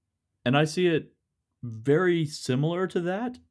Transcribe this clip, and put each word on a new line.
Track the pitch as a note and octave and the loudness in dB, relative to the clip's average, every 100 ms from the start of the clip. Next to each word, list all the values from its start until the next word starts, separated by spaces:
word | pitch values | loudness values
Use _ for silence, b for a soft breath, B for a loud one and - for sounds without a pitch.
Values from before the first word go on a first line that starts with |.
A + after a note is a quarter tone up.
| _ _ _ _ | _ _ _ _
And | A#2+ C#3+ | 0 2
I | |
see | D#3 F3+ F3 | 2 2 2
it | D#3 - _ _ _ _ _ | 0 -4 _ _ _ _ _
very | B2 A2 A#2+ D3 F3+ E3+ D3+ | -12 -4 2 4 4 0 -2
similar | - - B2+ D3+ F3 F#3 | -4 -2 0 0 -2 -2
to | F#3 | -2
that. | F3 F#3+ B3 B3 _ | -2 -4 -6 -10 _